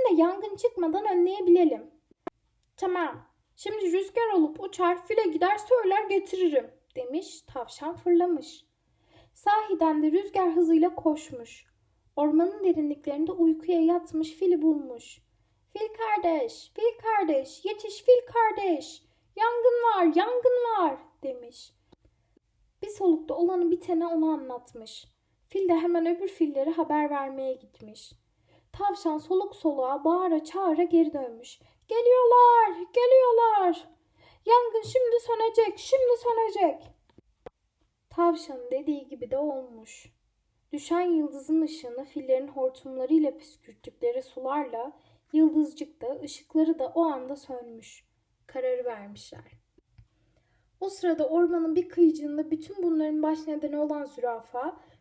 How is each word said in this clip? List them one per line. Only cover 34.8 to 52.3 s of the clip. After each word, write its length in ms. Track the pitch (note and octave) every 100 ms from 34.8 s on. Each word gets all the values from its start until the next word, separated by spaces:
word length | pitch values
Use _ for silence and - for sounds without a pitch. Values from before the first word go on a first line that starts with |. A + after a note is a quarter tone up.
şimdi 380 | A4 C5 A#4+ A#4
sönecek, 600 | A#4 A4+ A4+ A#4 G#4+ G#4
şimdi 380 | - C5+ B4 A#4+
sönecek." 760 | A#4+ A4+ A4 G#4 E4+ - - _ _ _ _ _ - _ _ _ _ _ _ -
Tavşanın 560 | F4 E4 - C#4+ B4
dediği 360 | C#4+ D#4+ C#4+ C4
gibi 240 | B3 A#3+
de 60 | C4
olmuş. 760 | D4 C4+ B3+ A3+ A3 - - _ _ _ _ _ -
Düşen 280 | F#3+ - E4+
yıldızın 600 | F4+ E4 D4 C#4 C4+ D#4+
ışığını 440 | D4+ - B3 A#3+ D4
fillerin 420 | D4+ C4 C4 C#4
hortumlarıyla 880 | C#4 C4 C4 C4+ C4 B3+ D#4 D4+ -
püskürttükleri 840 | - - _ - - - A#3+ B3
sularla 680 | B3+ - B3+ D4 C4+ A3+ C4 - _ _ _
yıldızcık 680 | D4+ D#4 D#4 D4 - - -
da, 180 | A#3 C#4
ışıkları 560 | D4+ - _ D#4 D#4+ D#4+
da 80 | C4 E4
o 60 |
anda 340 | E4 C4+ B3+ C#4+
sönmüş. 720 | - B3 A#3+ A3+ - - _ _ _ _ _
Kararı 380 | - B3+ B3 B3
vermişler. 680 | A3 G3+ G#3 - - - - _ _ _ _ - _ _ _ _ _ _ -
O 100 | G4
sırada 380 | G4 F4+ D#4+ D#4
ormanın 460 | E4 F4 E4+ E4 D#4+
bir 140 | F4
kıyıcığında 600 | E4+ E4 D#4 D4